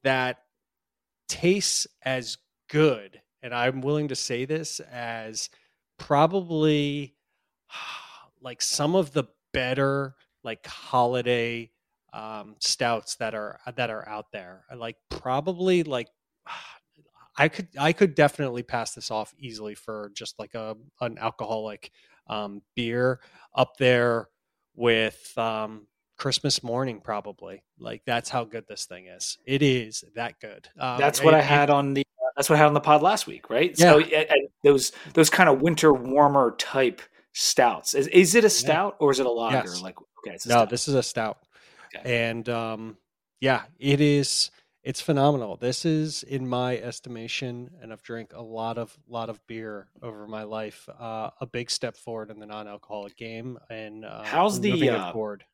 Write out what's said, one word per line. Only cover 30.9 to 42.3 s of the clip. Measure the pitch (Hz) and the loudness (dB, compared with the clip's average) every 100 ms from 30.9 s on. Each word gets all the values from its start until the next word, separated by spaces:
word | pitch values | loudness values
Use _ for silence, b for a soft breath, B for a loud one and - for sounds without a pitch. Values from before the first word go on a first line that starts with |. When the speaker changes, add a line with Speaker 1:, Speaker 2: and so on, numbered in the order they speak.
| 123 | 0
Speaker 2:
That's | 139 147 | 0 6
what | 151 | 8
Speaker 1:
it, | 156 | 8
Speaker 2:
I | |
had | 139 143 143 | 6 4 6
Speaker 1:
it | |
Speaker 2:
on | 143 139 | 4 2
the, | 139 | -2
uh, | 139 _ 131 143 | -4 _ -6 -2
that's | 143 | 2
what | 151 | 8
I | |
had | 151 | 8
on | |
the | 147 | 6
pod | 156 151 | 4 6
last | 165 165 - | 6 0 -4
week, | - - | -12 -4
right? | 120 175 - | 0 0 6
Speaker 1:
Yeah. | 175 | 8
Speaker 2:
So, | 151 | 10
and, | 160 156 156 | 6 0 2
and | 147 139 _ | 2 0 _
those, | 147 139 - B 156 | 6 6 2 B -4
those | - 156 | 4 4
kind | - 180 | 6 6
of | 135 | 6
winter | 156 151 160 | 4 4 6
warmer | 135 123 139 147 139 123 - | 4 2 4 6 6 2 0
type | - 139 131 - - _ _ | -4 0 0 0 -18 _ _
stouts. | - - - 123 87 - | -4 -2 4 4 2 -4
Is, | 131 139 | -2 6
is | 180 180 | 6 8
it | 214 | 6
a | 214 | 6
Speaker 1:
Yeah. | |
Speaker 2:
stout | - 127 156 196 - | 4 2 2 0 2
or | 147 | 2
is | 131 | 4
it | 127 | 2
a | |
lager? | 117 113 131 92 87 | 0 0 0 -2 -8
Speaker 1:
Yes. | |
Speaker 2:
Like, | 92 - | -12 -16
okay, | - _ - | -20 _ -16
it's | 87 117 | -14 2
a | |
Speaker 1:
No, | 120 | 4
Speaker 2:
stout. | 107 | 4
Speaker 1:
this | 117 - | 0 0
is | |
a | 135 | 0
stout. | - - 110 - _ b b b b | 0 -4 -6 -8 _ b b b b
Speaker 2:
Okay. | - | -14
Speaker 1:
And, | 131 120 117 | -4 -2 -2